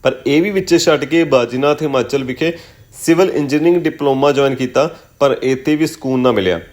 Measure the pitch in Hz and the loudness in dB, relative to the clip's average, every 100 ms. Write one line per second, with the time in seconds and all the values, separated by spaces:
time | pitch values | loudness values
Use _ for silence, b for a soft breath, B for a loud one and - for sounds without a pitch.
0 | 131 131 131 147 190 196 185 170 170 151 | 0 -2 -2 0 0 -4 0 2 2 0
1 | 139 160 160 135 117 123 143 147 156 135 | 0 0 2 2 0 -2 0 0 -2 -2
2 | 127 139 127 127 165 165 B B B - | -2 -4 -4 -4 -4 -4 B B B -10
3 | - 165 190 - 143 147 165 175 160 151 | 0 2 2 0 -2 0 2 2 0 -2
4 | 143 135 143 139 139 127 127 131 156 B | -2 2 2 2 0 0 -2 0 -2 B
5 | B _ 139 131 131 131 156 151 160 - | B _ 0 0 -2 -2 -2 0 -2 -4
6 | 135 131 127 110 92 85 - | -4 0 2 2 0 -2 -6